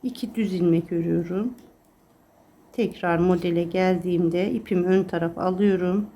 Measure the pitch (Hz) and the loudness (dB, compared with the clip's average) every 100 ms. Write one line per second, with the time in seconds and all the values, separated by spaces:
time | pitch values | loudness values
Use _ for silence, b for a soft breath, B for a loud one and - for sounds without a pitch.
0 | 254 - 226 226 208 185 175 165 165 170 | -8 -8 -8 -4 -2 0 2 2 0 -4
1 | 170 165 170 185 233 254 - _ _ _ | 0 -2 -2 -4 -4 -8 -20 _ _ _
2 | _ _ _ _ _ _ _ - 233 - | _ _ _ _ _ _ _ -4 -2 -2
3 | 180 170 175 180 175 170 170 180 185 180 | -2 2 4 2 2 -2 0 0 2 2
4 | 180 175 170 175 196 233 - 196 175 185 | 0 0 2 0 -2 -4 -2 0 2 2
5 | 190 175 165 170 180 185 208 190 180 190 | 2 -2 -4 -2 -2 2 2 4 2 0
6 | 208 | -2